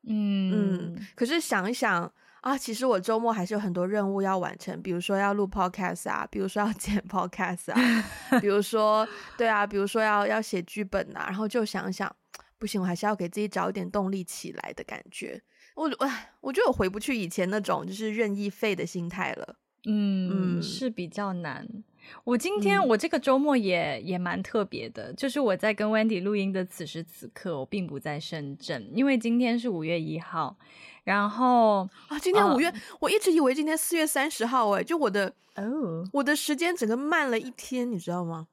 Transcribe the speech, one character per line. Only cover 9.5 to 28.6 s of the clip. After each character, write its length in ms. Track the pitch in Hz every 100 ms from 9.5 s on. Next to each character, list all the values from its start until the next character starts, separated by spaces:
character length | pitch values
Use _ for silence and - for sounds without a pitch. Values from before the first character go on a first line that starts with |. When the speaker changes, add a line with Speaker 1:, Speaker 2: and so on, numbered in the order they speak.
| 208 202
Speaker 2:
比 120 | 202
如 80 | 202
说 160 | 226
要， 240 | 220 208 202
要 160 | 214
写 180 | 220 185
剧 240 | 175 -
本 320 | 196 196 - -
啊， 80 | -
然 60 |
后 140 | 185 214
就 160 | 240
想 260 | 214 180 190
想， 240 | 185 196 - _ - - _
不 80 | 214
行， 120 | 208
我 60 |
还 100 | 185
是 120 | 175 208
要 100 | 208
给 100 | 175
自 140 | 208
己 80 | 208
找 220 | 190 180
一 20 |
点 180 | 202 180
动 220 | 208 190
力 100 | 196
起 300 | 175 - -
来 180 | - -
的 100 | -
感 180 | - - -
觉。 300 | - - - _ _ _ -
我， 140 | 311 -
唉， 320 | 269 240 - _
我 100 | -
觉 80 | 262
得 60 | 381
我 40 |
回 120 | 247 190
不 140 | 202
去 160 | 247 247
以 100 | 175
前 220 | - 180
那 100 | 214
种 280 | 196 175 175
就 40 |
是 200 | 190 220
任 220 | 214 220 202
意 140 | 202
废 260 | - 220 185
的 80 |
心 240 | 165 180 170
态 240 | 180 151
了。 240 | - - - _ _ 220
Speaker 1:
嗯， 720 | 214 202 190 185 190 185 175
Speaker 2:
嗯。 40 |
Speaker 1:
是 280 | 165 - 262
比 180 | 226 175
较 240 | - 202
难。 340 | 180 160 131 - 202 - _ - -
我 120 | - 240
今 240 | 349 415
天， 180 | 403 403
Speaker 2:
嗯。 100 | 311
Speaker 1:
我 80 | 214
这 120 | 330
个 80 | 311
周 200 | 277 262
末 180 | 294 262
也， 440 | 196 175 160 127
也 160 | 127 180
蛮 220 | 180 180
特 220 | 190 226
别 240 | 196 - -
的， 240 | - -
就 140 | 165 277
是 100 | 285
我 180 | 247 185
在 160 | 214
跟 160 | 208 214
Wendy 340 | 220 220 196
录 120 | 190
音 180 | 208 196
的 120 | 190
此 200 | 185 -
时 180 | 170 165
此 260 | 165 - -
刻， 260 | - 196 151
我 40 |
并 220 | 131 208 143
不 120 | 139
在 200 | 156 147
深 400 | - 160 143
圳， 320 | 139